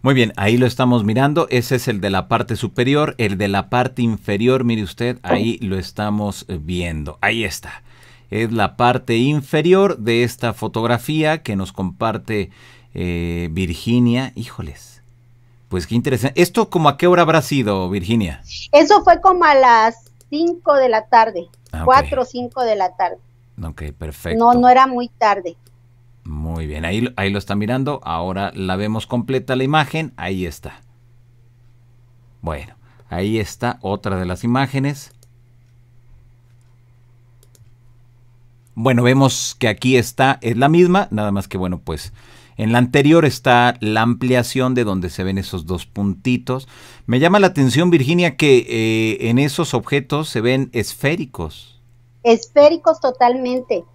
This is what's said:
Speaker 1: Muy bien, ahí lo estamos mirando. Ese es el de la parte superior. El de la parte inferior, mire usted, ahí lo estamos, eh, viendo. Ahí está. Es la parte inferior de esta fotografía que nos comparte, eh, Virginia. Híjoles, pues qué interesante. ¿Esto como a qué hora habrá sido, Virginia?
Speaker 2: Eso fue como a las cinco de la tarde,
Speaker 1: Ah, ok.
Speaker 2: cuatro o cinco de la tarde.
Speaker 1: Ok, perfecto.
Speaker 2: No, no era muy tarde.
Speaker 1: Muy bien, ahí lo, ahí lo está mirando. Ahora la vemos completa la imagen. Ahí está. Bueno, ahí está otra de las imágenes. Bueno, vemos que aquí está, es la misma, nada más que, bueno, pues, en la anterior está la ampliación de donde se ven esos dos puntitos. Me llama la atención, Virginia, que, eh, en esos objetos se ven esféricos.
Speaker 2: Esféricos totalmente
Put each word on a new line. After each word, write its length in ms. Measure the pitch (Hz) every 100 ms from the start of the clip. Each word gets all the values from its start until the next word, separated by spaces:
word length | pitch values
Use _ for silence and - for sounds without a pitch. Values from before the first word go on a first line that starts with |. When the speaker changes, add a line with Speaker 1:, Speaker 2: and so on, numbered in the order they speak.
Speaker 1:
Muy 120 | 131
bien, 180 | 135 113 -
ahí 200 | 101 120
lo 80 |
estamos 380 | 127 123 127 123
mirando. 440 | 104 113 139 151 -
Ese 260 | 123 123
es 120 | 127 127
el 100 | 104
de 100 | 98
la 160 | 95 -
parte 280 | 113 101
superior. 600 | - 107 - 123 147 151 -
El 200 | 107 95
de 100 | 101
la 200 | 98 -
parte 320 | 123 131 131
inferior, 600 | 117 104 - 101 117 131
mire 200 | 120 113
usted, 340 | 98 - 120 123
ahí 340 | 90 98 110 107
lo 200 | 101 95
estamos, 680 | 90 - 107 104 104 95 -
eh, 120 | 87
viendo. 560 | 76 90 85 78 73 -
Ahí 220 | 101 113
está. 400 | 104 - - - - - - - _
Es 240 | 107 113
la 240 | 113 98 -
parte 400 | 123 127 127 113
inferior 800 | 135 151 143 151 160 190 196 131
de 260 | 110 117
esta 300 | 120 - 120
fotografía 880 | 110 110 113 117 117 - 156 151 160
que 140 | -
nos 180 | 98 92
comparte, 760 | - 95 - 110 107 - 107 92 - - - _
eh, 560 | 87 90 85 85 85 85
Virginia. 800 | 82 90 85 - 120 120 120 131
Híjoles, 680 | - 113 - 82 69 - - _ _ _ _ _ _ _
pues 180 | 92 85
qué 80 |
interesante. 440 | 117 135 131 135 -
¿Esto 280 | 175 233 220
como 200 | 175 151
a 80 | 139
qué 100 | 175
hora 160 | 175
habrá 180 | 160 160
sido, 480 | - 143 107 98 90
Virginia? 520 | 101 87 117 90 67 - - -
Speaker 2:
Eso 320 | 294 320 415
fue 160 | 403 339
como 240 | 381 370
a 100 | 330
las 560 | 277 254 233 220 226 _ _ _
cinco 460 | 294 339 349 -
de 140 | 285 254
la 180 | 220 220
tarde, 400 | 233 226 185 170 _ _
Speaker 1:
Ah, 60 | -
ok. 40 |
Speaker 2:
cuatro 360 | 170 269 277 262
o 40 |
cinco 380 | 247 247 247 262
de 120 | 240 208
la 180 | 180
tarde. 220 | - 180 - _ _ _ -
Speaker 1:
Ok, 220 | 82 78 76 67
perfecto. 560 | 80 - - 226 233
Speaker 2:
No, 0 | 247
no 120 | 247
era 180 | 254 269
muy 220 | 247 240
tarde. 480 | - 220 202 175 - _ _ _ _ _ _
Speaker 1:
Muy 440 | - 76 78 82 78
bien, 180 | 76
ahí 160 | 82 104
lo, 100 | 123
ahí 160 | 123 98
lo 80 | 101
está 160 | -
mirando. 460 | 101 107 127 135 147
Ahora 480 | - 82 90 95 98
la 220 | - 92
vemos 320 | 92 104 110 -
completa 480 | 123 113 131 131
la 80 | 127
imagen. 500 | 131 156 147 160 160
Ahí 300 | - 90 95
está. 360 | 87 - 71 - _ _ _ _ _ _ _ _ _ _ _ _ _ _ _ _
Bueno, 320 | 82 73 - - _ _ _
ahí 300 | 85 101 113
está 400 | 101 - 120 -
otra 360 | 98 101 101 95
de 60 | 90
las 160 | 90
imágenes. 680 | 117 123 139 139 139 143 - _ _ _ _ _ _ _ _ - _ - - _ _ _ _ _ _ _ _ _ _ _ _ _ - _ _ _ _ _ _ _ _ _ _
Bueno, 280 | - 120 120
vemos 520 | 120 131 135 - - -
que 80 | 117
aquí 300 | 104 127 127
está, 400 | 113 - 135 131
es 140 | 117 113
la 120 | 139
misma, 380 | 170 175 185 -
nada 200 | 107 107
más 160 | 98 -
que, 100 | 95
bueno, 220 | 92 90
pues, 340 | - 80 - - - - -
en 160 | - 110
la 60 | 120
anterior 480 | 123 139 143 165
está 500 | 151 - 135 120 120 120
la 200 | 107 110
ampliación 720 | 117 123 127 123 120 131 127
de 100 | 123
donde 260 | 107 95 90
se 140 | -
ven 140 | 95 98
esos 280 | 92 92
dos 200 | 80 90
puntitos. 840 | - - 101 92 127 123 123 131 135 - - -
Me 140 | - 127
llama 200 | 165 202
la 80 | 190
atención, 420 | 165 131 127 180
Virginia, 480 | 170 127 175 170 139
que, 280 | 147 127 107
eh, 600 | 113 110 110 110 101 113
en 100 | 120
esos 340 | 143 143 160
objetos 560 | 123 - 143 139 147 156
se 120 | 120
ven 280 | 117 131 127
esféricos. 1080 | 120 98 - 139 170 131 - 80 - - _ _ _ _ _
Speaker 2:
Esféricos 760 | 233 226 - 294 294 320 330 320
totalmente 840 | 262 254 247 254 247 254 247 196 170